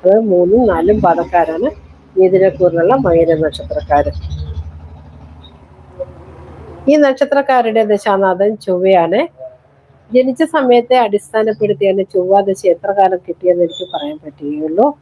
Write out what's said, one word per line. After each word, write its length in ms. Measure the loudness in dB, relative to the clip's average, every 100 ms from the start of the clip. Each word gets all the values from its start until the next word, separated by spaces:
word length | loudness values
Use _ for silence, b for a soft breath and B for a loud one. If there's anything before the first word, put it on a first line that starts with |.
അത് 160 | 4 2
മൂന്നും 400 | 2 0 2 2 2
നാലും 320 | 0 0 2
പാദക്കാരാണ് 680 | 2 0 0 0 0 -2 -6 -6 -20 -20 -10
മിഥുനക്കൂറിലുള്ള 800 | 0 2 4 2 2 0 0 0 0
മകയിര 360 | 2 2 2
നക്ഷത്രക്കാര്. 760 | 0 -2 -6 -10 -10 -2 -2 -2 -6 -10 -10 -10 -10 -12 -16 -20 -20 -20 -20 -20 -20 -20 -20 -20 -20 -20 -16 -16 -16 -20 -20 -20 -20 -20 -8
ഈ 120 | 0 4
നക്ഷത്രക്കാരുടെ 840 | 4 2 0 0 2 0 2 0
ദശാനാഥൻ 680 | 0 0 0 0 0 2 0 -2
ചൊവ്വയാണ്. 640 | -4 -2 2 4 2 0 -4 _ -20 -20 _ _ _ _ _
ജനിച്ച 320 | 0 0 0
സമയത്തെ 520 | -2 0 2 2 2 0
അടിസ്ഥാനപ്പെടുത്തിയാണ് 1040 | 0 -2 -4 -2 -2 -2 -4 -2 0 -2 -2
ചൊവ്വ 340 | -4 2 0
ദശ 220 | 0 -2 0
എത്ര 240 | 0 -2
കാലം 280 | 2 2 0
കിട്ടിയെന്ന് 420 | -8 -4 0 2
എനിക്ക് 220 | 0 -4 -12
പറയാൻ 260 | -10 -10 -12
പറ്റുകയുള്ളൂ. 680 | -16 -14 -10 -8 -6 0 0 0